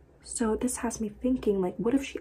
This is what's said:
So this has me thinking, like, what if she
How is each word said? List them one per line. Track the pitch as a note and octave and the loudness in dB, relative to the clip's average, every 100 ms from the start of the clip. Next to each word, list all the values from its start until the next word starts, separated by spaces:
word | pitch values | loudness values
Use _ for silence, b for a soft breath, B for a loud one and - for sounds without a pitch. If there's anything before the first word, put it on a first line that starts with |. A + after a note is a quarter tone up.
| - - | -20 -20
So | - - A3+ A3 | -12 -2 0 2
this | B3 - | 0 -2
has | A#3 A3+ | -4 -2
me | G#3+ | -6
thinking, | - B3+ B3+ A3 G3 | -2 0 2 2 2
like, | F3+ - | 0 0
what | G#3+ | 2
if | C4+ - | 2 0
she | - | -6